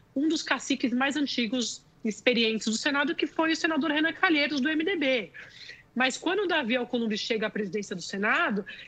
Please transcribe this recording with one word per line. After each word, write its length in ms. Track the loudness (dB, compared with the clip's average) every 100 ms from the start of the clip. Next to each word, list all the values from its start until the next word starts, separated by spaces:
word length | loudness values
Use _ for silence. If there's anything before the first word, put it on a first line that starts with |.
| -8
um 140 | 0 0
dos 140 | 0
caciques 500 | 0 -2 0 0 0
mais 240 | 2 0 0
antigos 680 | 0 0 0 0 -2 -6 -16 _
e 40 | -6
experientes 580 | 0 2 4 2 2 0
do 100 | 0
Senado, 380 | 0 2 0
que 120 | 0 -2
foi 240 | 0 0
o 40 | 2
senador 360 | 0 2 2
Renan 200 | 2 0
Calheiros, 480 | 2 4 4 2 0
do 80 | 0
M 160 | 0
D 120 | 0 0
B. 360 | 2 0 -2 -12 -18 -18 -20 -20 -10
Mas 220 | -2 -2 0
quando 240 | -2 0
o 60 | 0
Davi 280 | 0 0 -2
Alcolumbre 400 | 0 -2 0 -2
chega 300 | -2 -2 -2
à 40 |
presidência 440 | -4 -4 -4 -6
do 80 | -10
Senado, 640 | -8 -2 0 2 2 -2 -4 -12